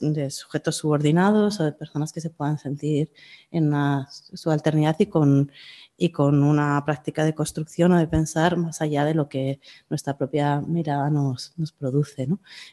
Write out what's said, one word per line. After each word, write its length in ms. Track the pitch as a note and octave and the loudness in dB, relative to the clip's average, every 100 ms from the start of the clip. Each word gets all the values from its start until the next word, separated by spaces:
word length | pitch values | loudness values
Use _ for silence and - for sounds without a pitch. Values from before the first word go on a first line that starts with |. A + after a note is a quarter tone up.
de 280 | D3+ D3+ C#3 | -2 -2 -4
sujetos 460 | - - D3+ - D3+ | -8 -8 -4 -4 -2
subordinados 840 | D3+ D3 D3 E3 F#3+ G#3+ G#3 G3+ | 0 2 2 4 4 4 2 0
o 60 | D#3 | -2
de 80 | |
personas 400 | D3 D3 C#3+ D#3 | -4 -8 -6 -6
que 80 | - | -6
se 80 | D#3+ | -10
puedan 280 | - D3 D3+ | -6 -4 -4
sentir 540 | C#3 C#3+ D3 D3+ D#3 - - - _ | -6 -6 -2 -2 -2 -6 -20 -20 _
en 180 | E3+ D3+ | 0 0
la 360 | D3 C#3+ C#3 C3+ - - | 2 0 0 -4 -14 -20
subalternidad 640 | F3+ - D3+ D#3 D#3 D3+ D#3+ | -8 -2 0 2 2 2 2
y 80 | G#3+ | 0
con, 440 | E3 D3 C#3 C#3+ - - - - _ | 4 4 4 2 -6 -20 -20 -20 _
y 120 | F3 | -4
con 320 | E3+ C#3 C#3+ | 2 2 4
una 400 | C#3+ D3+ D3 C#3+ | 4 2 2 0
práctica 400 | C#3+ D3 - - | -2 -4 -6 -2
de 120 | D#3 D#3 | -2 -2
construcción 560 | D3+ - D#3 - E3+ | -6 -6 -8 0 4
o 60 | F3 | 4
de 80 | D#3+ | 2
pensar 500 | D#3+ D#3+ E3 E3 F3 | 0 0 0 0 0
más 240 | E3+ D#3 | -4 -4
allá 240 | D#3 D3 D3 | -2 0 0
de 80 | |
lo 160 | D#3+ C#3+ | 0 -2
que 300 | C3+ C3+ C#3 - - _ | -4 -4 -6 -12 -20 _
nuestra 280 | D3+ - C#3 | -6 -6 -4
propia 420 | C3 D3+ C#3+ C#3+ | -4 0 0 0
mirada 480 | - E3 D#3 C#3+ C#3+ | -2 -4 -2 -2 0
nos, 420 | D3+ C#3 B2+ - - | 0 -2 -4 -10 -10
nos 140 | D#3 | -10
produce, 520 | - C#3 C3+ D3 - B2+ | -6 -2 -2 -2 -6 -6
¿no? 120 | F#3+ - - - | -6 -8 -20 -18